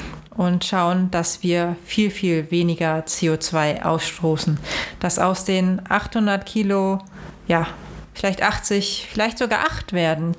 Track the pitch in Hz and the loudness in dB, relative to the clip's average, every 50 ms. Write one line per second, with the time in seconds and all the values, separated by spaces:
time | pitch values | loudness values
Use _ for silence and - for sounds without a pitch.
0 | - - - - - - - - 180 180 180 180 - - - 185 175 170 180 185 | -10 -10 -12 -14 -16 -8 -4 0 2 2 2 2 0 0 2 2 2 4 4 2
1 | 185 185 185 170 170 - - - - 175 170 175 170 175 170 170 - - - 214 | 2 2 0 0 0 -2 -4 -2 0 0 2 2 2 0 -2 -4 -8 -2 0 2
2 | 214 202 196 - 196 180 165 160 156 160 170 175 175 170 165 - 170 160 160 160 | 2 2 0 0 0 2 2 0 0 0 0 2 2 2 2 2 0 0 0 0
3 | 160 - - - 175 160 156 156 - - 170 160 151 151 147 - - 160 165 160 | -2 -4 -2 0 2 2 2 2 0 0 0 2 2 2 0 0 0 0 0 0
4 | - - - - 170 160 156 151 - - 151 143 - - - - - - - - | 0 -4 -4 -2 0 0 0 2 2 0 0 0 -2 -4 -4 -4 -6 -6 -6 -4
5 | - 180 - - - 185 190 185 - - 190 185 185 180 185 185 - - 190 208 | -2 0 2 2 2 2 2 0 0 0 2 2 4 2 2 0 0 0 0 0
6 | 208 - - 226 214 208 196 196 196 - - 220 214 196 196 196 190 190 190 190 | 0 0 0 0 2 2 2 0 -2 -2 -2 0 2 2 2 2 2 2 0 -2
7 | - - - - - - - - - - 170 165 165 - - - - - - - | -4 -8 -14 -16 -16 -16 -16 -8 -2 0 2 2 2 -2 -4 -10 -14 -14 -14 -14
8 | - - - - - 196 185 - - 202 - - - - 208 202 196 - - - | -16 -14 -8 -4 -2 -2 0 2 0 0 0 0 -2 0 0 0 0 -2 -4 -6
9 | - - - 214 214 233 233 - 247 220 220 202 302 320 - - - - 196 180 | -8 -6 -2 0 0 0 0 -2 0 0 2 0 0 0 -2 -4 -6 -4 0 0
10 | 170 160 160 151 165 170 170 | 2 2 2 0 0 -2 -4